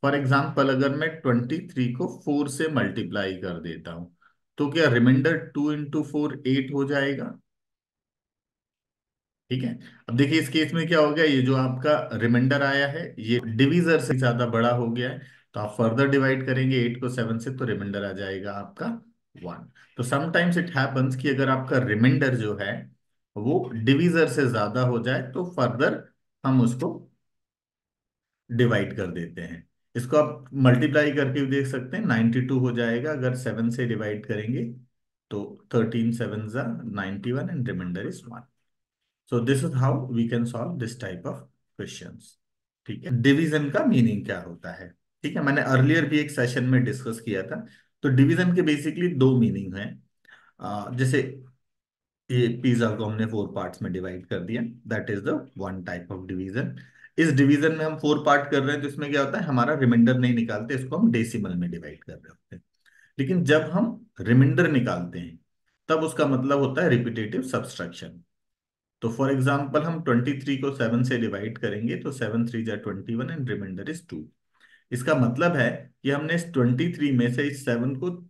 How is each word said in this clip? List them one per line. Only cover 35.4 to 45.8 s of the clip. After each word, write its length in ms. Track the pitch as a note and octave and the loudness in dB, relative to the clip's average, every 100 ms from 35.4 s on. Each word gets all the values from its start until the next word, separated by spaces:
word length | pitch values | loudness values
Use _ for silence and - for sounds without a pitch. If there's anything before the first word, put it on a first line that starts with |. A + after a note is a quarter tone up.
| G#2 - _ | -10 -14 _
थर्टीन 380 | A#2+ A2 A#2 A2+ | 0 0 0 -2
सेवन 360 | A2+ G#2 G#2+ G#2+ | -2 -4 -6 -6
जा 140 | A#2+ A#2+ A#2 A2+ | -6 -6 -8 -8
ninety 460 | G2+ F#2+ G2 A#2+ | -6 -6 -6 -4
one 160 | B2+ E3+ | -4 -4
and 220 | D#3 A#2+ | -4 -4
remainder 360 | F2+ F2+ F2+ C3 | -6 -6 -6 -8
is 140 | F3+ B2 | -10 -14
one। 160 | - - _ _ _ _ _ _ _ _ | -18 -20 _ _ _ _ _ _ _ _
So 80 | A#2+ A#2+ | 0 2
this 160 | C3+ E3 | 2 2
is 100 | C3 | 2
how 100 | C3 B2+ - | 2 0 -2
we 140 | A#2 A#2 | -2 0
can 120 | A#2+ A#2 | 0 -2
solve 260 | A2+ C#3 D3 | -4 -8 -6
this 120 | A2 - | -6 -8
type 260 | F#2+ F2+ C#3 | -10 -10 -10
of 40 | - - _ _ - | -12 -16 _ _ -14
questions, 500 | F#2+ - - - - _ _ _ _ _ - | -12 -12 -16 -18 -20 _ _ _ _ _ -14
ठीक 160 | - F#3 | -12 -4
है। 160 | A#2+ | 2
Division 480 | C3+ C#3 E3 D3+ C#3+ | 4 4 4 0 0
का 140 | G3+ D4+ | 2 4
meaning 400 | B2+ A2+ G2+ - | 6 4 2 -4
क्या 140 | F#2 | -8
होता 320 | F2 E2+ E2+ | -10 -14 -14
है, 160 | E2+ F2+ _ _ _ | -14 -18 _ _ _
ठीक 120 | D3 F3+ | -8 -2
है, 80 | |
मैंने 180 | C#3 C#3+ | 0 0
earlier 440 | C3+ C3 | 2 4